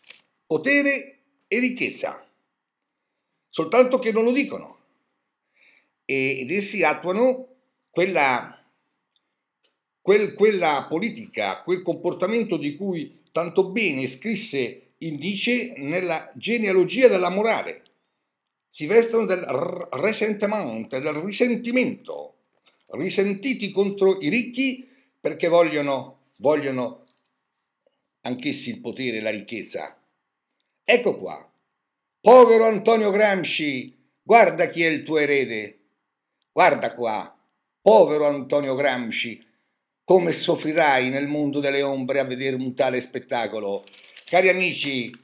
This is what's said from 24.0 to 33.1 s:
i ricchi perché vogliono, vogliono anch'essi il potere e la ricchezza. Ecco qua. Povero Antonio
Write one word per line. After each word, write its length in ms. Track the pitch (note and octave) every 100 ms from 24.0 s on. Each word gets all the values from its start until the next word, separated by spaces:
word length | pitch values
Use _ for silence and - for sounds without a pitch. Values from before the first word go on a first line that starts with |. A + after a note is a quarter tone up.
| F#3+ F#3+
i 80 | G3
ricchi 600 | A#3 A#3+ B3+ C4+ B3+ - _ _ _
perché 300 | D3 - E3+
vogliono, 800 | E3+ E3 D3 C#3+ C3+ - - _ _
vogliono 640 | B2+ D3+ C#3 B2+ A#2+ - _ _ _ _ _ _ _ _ _ _ _ _
anch'essi 500 | A#2+ B2+ D3 - B2
il 100 | G#2+
potere 360 | - B2 B2+ A2
e 40 |
la 100 | A2
ricchezza. 680 | G#2+ G#2 A2+ E2 E2+ D2 - _ _ _ _ _ _ _ _
Ecco 340 | - G3 G3 G2+
qua. 320 | F2+ D2+ - _ _ _ _ _ _ _
Povero 460 | - B3+ A#3 A3+ A3+
Antonio 440 | G#3 G#3+ A3+ G#3